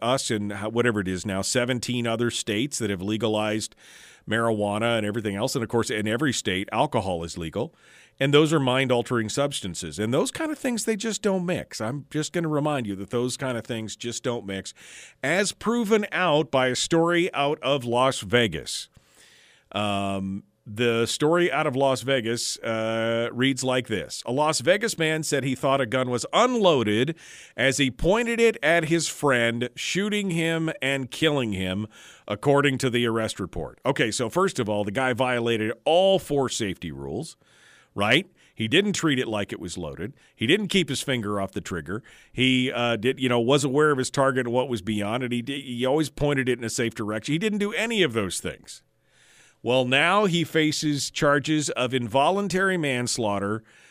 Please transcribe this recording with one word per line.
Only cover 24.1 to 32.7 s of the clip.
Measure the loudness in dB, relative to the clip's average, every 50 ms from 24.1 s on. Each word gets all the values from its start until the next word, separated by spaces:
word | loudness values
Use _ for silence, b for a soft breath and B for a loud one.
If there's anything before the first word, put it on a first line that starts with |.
| -10 -10 -6
"A | -4
Las | -2 0 0 0 0 0
Vegas | 2 2 2 2 2 -4 -2 -2
man | -2 -2 -2 -2
said | -4 -2 -2 -2 -2
he | -2 -4
thought | 0 0 2 2 2
a | 0
gun | 0 0 -2 0 0
was | -2 -4 -4 0
unloaded | 2 2 4 4 4 4 4 6 6 4 4 2 2 2 2 0 -4 B B B B B B B B
as | B 2 2 4
he | 2 2 0
pointed | 0 0 2 2 4 4 2 0 2 4
it | 4 4 4 2 2
at | 4 4 4 4
his | 2 0 0 0
friend, | -2 -4 0 2 4 4 4 4 2 2 0 -4 -6 -6
shooting | -8 -6 -4 -2 -2 0 0 0 0 0 0
him | 0 0 0 0 0 0 0 -2 -2 -2
and | -2 -2 0 -2 -4 -6
killing | -4 0 2 2 2 2 0 0
him, | -2 -2 -2 -2 -2 -2 -4 -6 B B B B B B B
according | B -6 0 4 4 4 6 4 2